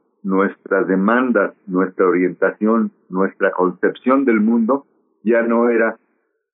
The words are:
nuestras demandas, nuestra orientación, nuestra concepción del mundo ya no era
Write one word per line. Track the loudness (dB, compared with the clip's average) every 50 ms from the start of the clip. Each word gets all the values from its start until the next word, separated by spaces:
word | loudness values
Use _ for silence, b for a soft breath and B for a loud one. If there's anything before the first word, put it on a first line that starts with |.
| _ _ _ _ -6
nuestras | -4 -2 0 0 -2 -4 -8 _ -4 -2 -2 0
demandas, | 0 0 0 0 0 0 0 0 0 0 0 0 -2 -4 _ _
nuestra | -4 -2 -2 -2 -2 -2 0 0
orientación, | 0 2 0 0 -2 -2 -2 -2 -2 -2 -2 -2 0 0 0 -2 -4 -6 _ _ _
nuestra | -4 -4 -4 -4 -2 _ -2 -2
concepción | 0 0 -2 -2 -2 -2 -2 -4 -4 -2 -2 0 0 2 2
del | 2 2 2
mundo | 2 2 2 0 0 0 -2 -4 -4 _ _ _ _ _ _ _ -2
ya | 0 0 2 2
no | 0 0 0 2 2
era | 2 2 0 0 -2 -6 _ _ _ _ _ _ _ _ _ _